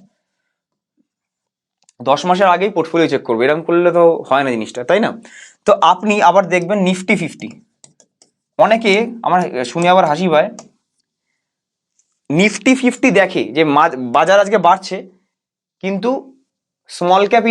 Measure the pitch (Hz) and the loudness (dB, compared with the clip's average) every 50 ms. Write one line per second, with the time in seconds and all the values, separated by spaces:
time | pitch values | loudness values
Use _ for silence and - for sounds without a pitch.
0 | _ _ _ _ _ _ _ _ _ _ _ _ _ _ _ _ _ _ _ _ | _ _ _ _ _ _ _ _ _ _ _ _ _ _ _ _ _ _ _ _
1 | _ _ _ _ _ _ _ _ _ _ _ _ _ _ _ _ _ _ _ - | _ _ _ _ _ _ _ _ _ _ _ _ _ _ _ _ _ _ _ -8
2 | 120 135 135 147 - 180 180 185 202 185 175 175 185 180 - 170 156 - - 165 | -2 -2 -2 0 0 -2 0 2 2 2 2 2 0 -2 -2 -4 -4 -2 -2 0
3 | 165 147 139 127 120 - 120 110 120 135 151 160 165 - 170 175 175 175 165 175 | 0 0 -2 -4 -4 -4 -2 0 0 0 0 -2 -2 -2 -2 0 2 2 2 4
4 | 170 170 165 - - - 131 139 139 135 123 113 107 101 - 123 123 - 170 208 | 4 4 2 0 -2 -2 -2 0 0 -2 -4 -4 -6 -8 -10 -8 -2 0 0 0
5 | 226 135 - - - - - - - - _ _ _ - - - 160 165 180 185 | 0 -2 -6 -10 -16 -20 -20 -20 -20 -20 _ _ _ 2 2 4 4 2 2 2
6 | - 208 208 208 190 175 175 196 190 165 175 180 180 170 208 208 190 180 185 185 | 0 -2 0 2 2 4 4 2 2 0 -2 -2 -2 -2 -2 -2 0 -2 -2 -2
7 | 185 - 220 - - - - - - 113 - - _ _ _ _ - _ _ _ | -2 -2 -2 -2 -2 -6 -10 -12 -16 -16 -16 -20 _ _ _ _ -20 _ _ _
8 | _ _ _ _ _ _ _ _ _ _ _ - 151 190 220 226 226 208 190 202 | _ _ _ _ _ _ _ _ _ _ _ 0 2 2 2 0 0 0 0 0
9 | 233 226 - - - - 165 180 175 - - 127 127 120 - 165 175 175 180 190 | 0 -4 -8 -8 -4 -2 0 0 0 -2 -4 -8 -8 -6 -6 -2 0 2 4 4
10 | 180 160 147 156 185 180 156 147 170 220 - - - _ _ _ _ _ _ _ | 2 2 0 -2 -2 0 0 0 0 -2 -6 -14 -20 _ _ _ _ _ _ _
11 | _ _ _ _ _ _ _ _ _ _ _ _ _ _ _ _ _ _ _ _ | _ _ _ _ _ _ _ _ _ _ _ _ _ _ _ _ _ _ _ _
12 | _ _ _ _ _ - 139 156 294 320 302 - - 269 262 262 - 247 240 - | _ _ _ _ _ -4 0 2 2 0 0 0 0 0 0 2 0 -2 -2 0
13 | - 254 185 196 190 190 - 170 113 104 120 147 165 156 139 147 156 - 127 127 | 0 2 2 2 2 2 0 -4 -4 -2 -2 0 0 2 2 2 2 2 0 -4
14 | 127 120 120 143 156 170 190 202 202 196 214 208 165 175 185 190 - - 185 196 | -8 -4 0 0 2 4 2 2 2 2 0 0 2 2 2 0 -2 -8 -12 -12
15 | - - _ _ _ _ _ _ _ _ _ _ _ _ _ _ - 190 196 190 | -12 -16 _ _ _ _ _ _ _ _ _ _ _ _ _ _ -8 -8 -6 -4
16 | 202 240 262 277 - - - _ _ _ _ _ _ _ _ _ _ _ - - | -4 -4 -4 -4 -6 -12 -20 _ _ _ _ _ _ _ _ _ _ _ -10 -4
17 | 175 175 180 196 202 202 214 233 214 226 | 0 2 2 2 2 2 2 2 2 2